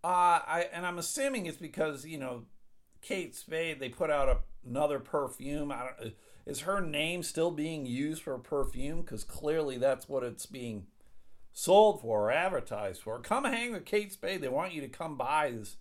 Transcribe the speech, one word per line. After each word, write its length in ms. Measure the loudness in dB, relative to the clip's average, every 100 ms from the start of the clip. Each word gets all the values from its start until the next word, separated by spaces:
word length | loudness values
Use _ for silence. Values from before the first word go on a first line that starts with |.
Uh, 360 | 2 4 6 6 4
I, 220 | 0 0
and 140 | -2 -4
I'm 120 | -4
assuming 480 | -4 -2 0 0 -4
it's 120 | -8
because, 480 | -10 -2 -2 -2 -8
you 120 | -8
know, 260 | -6 -8 -10 -20 -20 -20 _ -20
Kate 320 | -6 -4 -4
Spade, 460 | -10 -6 -4 -2 -4
they 80 | -8
put 220 | -2 2
out 180 | 6 6
a, 100 | 6 2 -4
another 360 | -4 0 2 0
perfume. 720 | 0 -2 -2 -6 -4 -2 -2
I 180 | -4 -8 -8
don't, 140 | -12 -12 -20 -16 -8
is 140 | -6
her 200 | -2 0
name 440 | 0 0 0 -2
still 260 | -4 0 0
being 340 | 0 -4 -4
used 380 | -2 -2 -2 -4
for 160 | -6 -8
perfume? 640 | -2 2 2 2 0 2
'Cause 220 | 0 -2
clearly 520 | -6 -2 0 2 0 2
that's 320 | 4 2 0
what 140 | -2
it's 240 | -2 -6 -10
being 400 | -8 -6 -6 -10 -20 -16 -16 -14 -14 -14
sold 480 | -4 6 8 8 6
for 260 | 0 2 4
or 40 |
advertised 720 | 2 2 -2 -4 -4 -4 -6
for. 160 | -8 -8
"Come 260 | 0 0
hang 280 | 2 -2 -4
with 120 | -6
Kate 280 | -2 -2 -2
Spade. 280 | -6 -4 -2
They 80 | 0
want 240 | 0 -2
you 80 | -6
to 60 | -8
come 280 | -6 -6 -2
buy 340 | 2 2 2
this 260 | -2 -8 -12